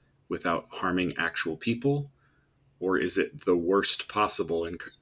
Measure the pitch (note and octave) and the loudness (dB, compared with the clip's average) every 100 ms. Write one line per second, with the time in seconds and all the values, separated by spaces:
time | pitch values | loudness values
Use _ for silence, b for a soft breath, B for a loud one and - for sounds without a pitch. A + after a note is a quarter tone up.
0 | _ _ - F2 F2+ E2+ - - F#2 F2+ | _ _ -8 -4 0 -2 -4 -6 -2 0
1 | F2 - E2 - E2+ D#2 - A#2 C#3 C#3+ | 0 -2 -4 -4 -4 -4 -2 0 2 0
2 | C#3+ _ _ _ _ _ _ - F2+ F#2 | -2 _ _ _ _ _ _ -6 0 2
3 | F2+ F#2 - D2 - F2 E2+ G2 F#2+ - | 2 0 -2 -2 2 2 4 2 2 0
4 | - G#2 G2+ - E2 E2+ E2+ E2+ - - | -2 0 0 0 -2 -2 -2 -6 -12 -10